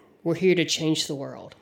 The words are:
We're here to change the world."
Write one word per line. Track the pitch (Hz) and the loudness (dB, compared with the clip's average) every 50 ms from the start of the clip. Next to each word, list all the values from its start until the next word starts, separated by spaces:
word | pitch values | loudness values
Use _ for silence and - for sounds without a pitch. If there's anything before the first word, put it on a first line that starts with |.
| - _ _ _ - | -20 _ _ _ -4
We're | 165 165 | -2 0
here | 165 185 185 175 | 2 4 4 4
to | 165 160 | 4 2
change | 151 - - 160 156 160 151 - | 0 0 0 0 0 0 0 -2
the | - 151 | -4 -6
world." | 139 135 131 127 - - - - _ | -8 -8 -10 -12 -14 -16 -18 -20 _